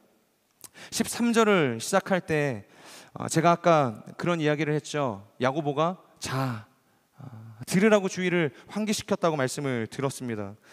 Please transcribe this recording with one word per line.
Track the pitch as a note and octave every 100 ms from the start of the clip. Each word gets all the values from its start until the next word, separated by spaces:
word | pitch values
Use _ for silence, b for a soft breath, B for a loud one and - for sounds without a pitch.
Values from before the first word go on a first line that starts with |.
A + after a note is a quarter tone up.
| _ _ _ _ _ _ - B B
십삼 | - E4+ - A#3
절을 | A#3 G#3+ G3 C#3 A2+
시작할 | - G3 - F#3
때, | - D#3 C#3+ A2+ - B B B B
어, | - A#2
제가 | D#3+ E3
아까 | E3+ F3 D#3+ C3 A2 - -
그런 | E3 E3+
이야기를 | D3+ D3 D3+
했죠. | D3+ - D3+ C3+ G2 G2+ _
야고보가 | B2+ C#3+ D3 C#3 E3 F#3 _ _
"자, | - C3 C3 A2+ A2 _ _ _ _ _
어, | - A2+ A2+ A2 A#2+
들으라고 | F#3 G#3+ G#3+ F#3+
주의를 | F3+ F3+ F3 D#3 B -
환기시켰다"고 | G3+ G#3+ G#3+ - G3 F3 D3+
말씀을 | B2+ - C#3+ B2 A2
들었습니다. | - C#3+ - B2+ G#2+ G2+ G#2 B